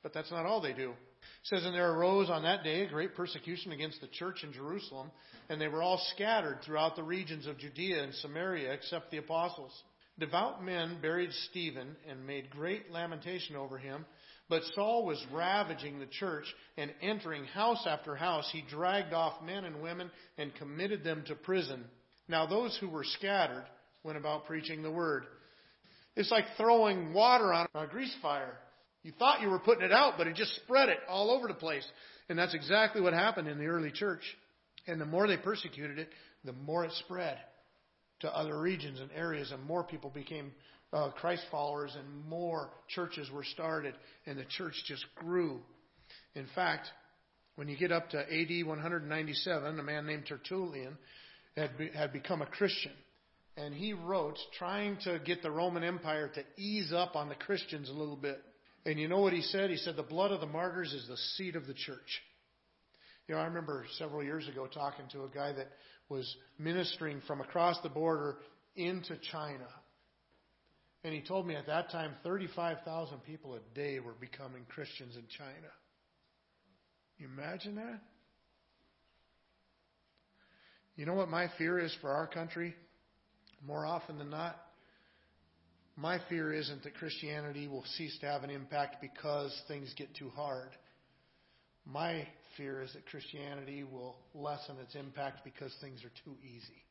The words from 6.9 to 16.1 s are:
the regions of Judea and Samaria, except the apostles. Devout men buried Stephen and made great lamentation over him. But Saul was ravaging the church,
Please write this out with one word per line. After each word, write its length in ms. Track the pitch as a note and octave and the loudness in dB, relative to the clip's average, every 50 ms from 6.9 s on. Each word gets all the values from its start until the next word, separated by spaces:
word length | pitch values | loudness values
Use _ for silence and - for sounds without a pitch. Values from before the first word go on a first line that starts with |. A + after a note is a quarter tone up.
| D#3+ | 2
the 60 | F3 | 0
regions 440 | D#3+ D#3 F3 F#3+ F#3+ D3+ D#3+ D#3 C#3 | -4 -2 -2 -2 -2 -4 -6 -6 -6
of 120 | D3+ D3 B2+ | -8 -8 -8
Judea 440 | C3+ D3 C#3 - F3 F#3+ F#3 D#3 | -10 -12 -6 -4 0 0 0 0
and 120 | C#3 C3+ C3+ | 0 -2 -6
Samaria, 560 | - - C#3+ C#3+ D#3+ F3 F#3+ F#3 E3 C#3 B2+ | -8 -8 -6 -4 -2 -2 0 0 0 0 -2
except 380 | C#3 C#3+ - - F3 E3 E3 - | -4 -4 -4 -4 -4 -4 -4 -4
the 80 | E3 D3+ | -6 -6
apostles. 540 | D3 - D#3+ E3 E3+ F3 - - C#3+ C3 - - - _ _ _ - _ _ - | -4 0 2 2 2 2 -2 -6 -12 -14 -14 -20 -20 _ _ _ -20 _ _ -4
Devout 460 | D#3+ C#3+ E3 F3 G#3 B3+ C4+ G3+ F#3 | -4 2 4 4 4 4 0 -4 -4
men 340 | F#3 F#3 F3 E3 E3+ F3 E3 | -2 0 0 0 -2 -2 -2
buried 320 | D3 D#3 E3 F3+ F3+ E3+ C#3 - - - | 0 2 2 2 0 0 -2 -6 -8 -6
Stephen 460 | - F#3 E3+ D#3+ B2+ C3 B2+ C3+ D#3 - - D#3 | -4 -2 -2 -2 -4 -6 -8 -10 -12 -14 -12 -12
and 180 | - C3 C3 | -12 -10 -8
made 240 | C3+ C#3 C#3 C3+ C3+ | -6 -6 -6 -6 -8
great 400 | C3+ C#3+ D3+ F3 G3 G#3+ - - | -8 -4 -2 -2 -2 -4 -6 -8
lamentation 680 | E3+ E3 E3+ E3+ E3 D3+ - F3 F#3 F3+ F3 - D3+ | -4 -4 -4 -4 -4 -6 -6 -6 -4 -4 -6 -6 -6
over 220 | C#3+ C#3 C#3 C3+ B2+ | -6 -6 -6 -8 -8
him. 260 | C3 C#3 C3+ D3+ D#3+ - - - - - - - _ _ | -8 -8 -8 -8 -10 -12 -18 -20 -20 -20 -20 -20 _ _
But 120 | E3+ D#3+ - - - | 2 2 2 0 0
Saul 320 | G3+ G3+ G#3+ A#3 A#3 A3 | 2 2 4 4 4 4
was 180 | F3+ D3+ C3 - B2 | 2 0 -2 -4 -4
ravaging 680 | C3+ D#3+ E3+ F3+ G3 G#3 G3+ D#3+ E3 - C#3 D3 C#3+ C#3+ | -2 0 2 4 4 4 4 2 -2 -6 -6 -8 -8 -8
the 80 | C3+ | -10
church, 380 | C3 | -8